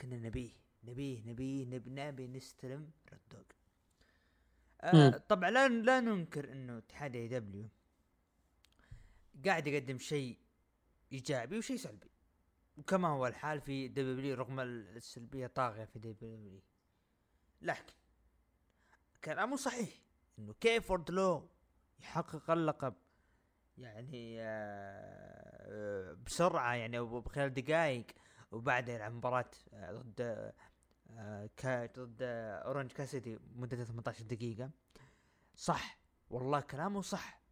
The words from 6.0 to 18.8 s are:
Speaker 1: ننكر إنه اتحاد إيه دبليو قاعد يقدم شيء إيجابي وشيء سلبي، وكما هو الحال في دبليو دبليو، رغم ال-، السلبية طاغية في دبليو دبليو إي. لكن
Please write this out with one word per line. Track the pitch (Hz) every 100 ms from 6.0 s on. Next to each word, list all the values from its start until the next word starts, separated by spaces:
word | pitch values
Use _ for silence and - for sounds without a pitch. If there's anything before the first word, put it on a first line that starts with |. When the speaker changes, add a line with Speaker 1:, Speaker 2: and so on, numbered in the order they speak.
Speaker 1:
ننكر | 233 202 160 151 143
إنه | 131 127 117
اتحاد | - - 147 120
إيه | 117
دبليو | 127 104 98 113 - _ _ _ _ _ _ _ _ _ _ - - - - - - 151
قاعد | 170 147
يقدم | 147 127 131
شيء | - 151 127 113 _ _ _ _ _ _ -
إيجابي | 135 127 135 117 208
وشيء | 220 254
سلبي، | 156 107 - _ _ _ _ _ _ -
وكما | 143 185 175
هو | 143 127
الحال | 113 151 151
في | 139 135 131
دبليو | 113 131
دبليو، | 127 139
رغم | 123 123 131
ال-، | 123 120 98 110
السلبية | - - 117 135 123
طاغية | - 123 107
في | 110 117
دبليو | 113 107 113 110
دبليو | 104
إي. | 95 - _ _ _ _ _ _ _ _ _
لكن | 170 151 - - _ _ _ _ _ _ _ _